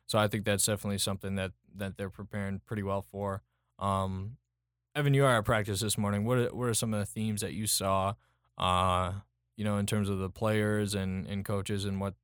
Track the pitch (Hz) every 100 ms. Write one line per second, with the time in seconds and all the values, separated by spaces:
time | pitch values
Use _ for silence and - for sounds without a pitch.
0 | - 110 104 110 101 101 - 104 104 98
1 | - 95 98 98 95 - _ 95 98 95
2 | 98 - 98 104 98 98 - 107 98 98
3 | - 98 101 98 - _ _ - 98 98
4 | 95 92 101 131 _ _ _ _ _ 147
5 | 143 135 139 117 107 113 104 98 110 107
6 | 104 101 110 123 117 107 123 110 113 107
7 | 98 - 110 104 101 76 107 - 98 95
8 | 95 101 _ _ _ - 92 90 92 90
9 | 90 98 - _ _ - 104 101 101 107
10 | 101 95 95 - 110 107 107 107 104 98
11 | 95 92 - 101 98 101 95 101 101 98
12 | 98 95